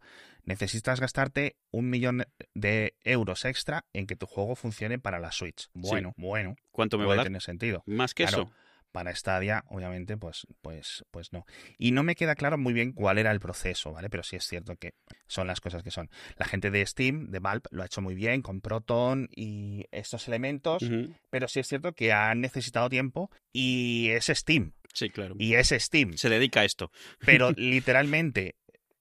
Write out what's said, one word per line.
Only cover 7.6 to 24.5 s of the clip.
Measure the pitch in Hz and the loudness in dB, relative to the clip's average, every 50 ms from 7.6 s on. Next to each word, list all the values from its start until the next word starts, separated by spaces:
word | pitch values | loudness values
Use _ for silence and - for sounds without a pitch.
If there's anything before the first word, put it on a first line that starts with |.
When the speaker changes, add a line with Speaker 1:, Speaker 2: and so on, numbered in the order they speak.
| 113 117 95 85 - | -2 -2 -2 -4 -4
Speaker 2:
¿Más | 101 104 117 127 127 - | -4 -2 0 0 0 0
que | - 170 | 0 2
Speaker 1:
Claro, | 98 101 107 90 | 2 2 0 -2
Speaker 2:
eso? | - - _ _ _ _ _ _ _ | -4 -8 _ _ _ _ _ _ _
Speaker 1:
para | - 90 87 87 85 | -10 -8 -8 -6 -8
Stadia, | - - 98 92 92 95 104 107 104 - _ | -4 -2 0 0 0 0 0 -2 -2 -4 _
obviamente, | 101 92 90 90 90 90 90 101 107 | -10 -8 -8 -8 -8 -8 -8 -8 -8
pues, | 107 95 82 - - - - - _ | -8 -8 -10 -12 -12 -14 -16 -20 _
pues, | - 78 80 78 - - - - - _ | -16 -14 -14 -12 -12 -12 -14 -14 -16 _
pues | - 85 82 - - | -16 -16 -14 -12 -12
no. | 85 - - - - - - - - | -14 -14 -16 -20 -20 -20 -20 -6 0
Y | 110 120 127 | 2 4 4
no | 135 151 | 4 4
me | 170 170 | 2 0
queda | - 165 156 147 | 0 2 0 2
claro | - 147 143 160 143 | 2 2 0 0 2
muy | 127 123 117 | 2 2 2
bien | 117 120 127 123 | 2 0 0 0
cuál | - 104 95 98 | 2 4 4 4
era | 107 110 107 | 6 4 4
el | 107 95 | 2 2
proceso, | - 87 87 - - 92 87 - - 76 | 0 -4 -6 -4 -4 -4 -4 -4 -6 -8
¿vale? | 78 80 92 | -8 -8 -8
Pero | 101 - 87 | -6 -6 -6
sí | - - 95 | -6 -8 -8
es | 87 - | -8 -8
cierto | - 87 87 92 - 87 | -6 -8 -8 -8 -10 -12
que | - 87 82 - _ _ _ - - _ | -12 -12 -14 -16 _ _ _ -20 -20 _
son | - - 95 92 | -8 -6 -4 -4
las | 92 90 - | -4 -4 -6
cosas | - 87 90 85 | -6 -8 -8 -8
que | 90 - | -8 -8
son. | - 87 82 - - - - - - | -10 -10 -10 -12 -14 -18 -18 -18 -6
La | - - | -6 -4
gente | - - 95 101 101 | -2 -2 -2 0 0
de | 101 101 98 | 2 2 0
Steam, | - - - 127 131 143 156 143 110 | 0 0 0 0 0 0 -2 -6 -6
de | 95 90 | -6 -4
Valve, | 95 98 104 - - - | -2 -2 -2 -4 -6 -8
lo | - 92 | -8 -8
ha | 92 | -8
hecho | - - 104 | -6 -6 -6
muy | 95 92 92 | -4 -4 -4
bien | 92 107 113 127 135 123 | -2 -2 0 0 0 -2
con | - 95 95 | -6 -8 -8
Proton | - 101 110 113 113 - 120 120 123 127 135 135 131 - - | -6 -4 -4 -4 -2 0 2 2 2 2 0 -2 -4 -6 -8
y | - 110 107 104 104 101 101 101 101 - - | -10 -8 -8 -8 -8 -8 -8 -8 -8 -10 -10
estos | - 104 101 - 120 113 - | -10 -10 -10 -8 -10 -10 -6
elementos, | - 117 113 131 139 147 139 - 165 160 180 - | -4 -4 -2 -2 -4 -6 -2 -2 -2 0 0 0
Speaker 2:
Ujú. | 117 117 113 123 160 170 - _ _ | 0 -2 -2 -2 -4 -10 -18 _ _
Speaker 1:
pero | - 127 127 | -4 -2 -2
sí | - - 139 | -2 -2 -2
es | 123 | -2
cierto | - 143 135 165 180 160 | -2 -4 -4 -4 -6 -2
que | - 117 110 107 | 0 4 4 6
han | 104 107 110 113 120 | 6 6 4 2 2
necesitado | 127 127 - 135 117 - - 117 120 | 0 -2 -4 -6 -6 -2 0 0 2
tiempo | 127 131 127 135 131 - 165 190 - - _ _ _ | 2 2 0 0 -2 -2 -6 -6 -6 -10 _ _ _
y | - 127 127 127 127 123 123 120 120 117 117 113 | -4 0 0 2 2 2 2 2 2 2 2 2
es | 113 117 - | 2 2 2
Steam. | - 143 - - - | 2 0 0 2 4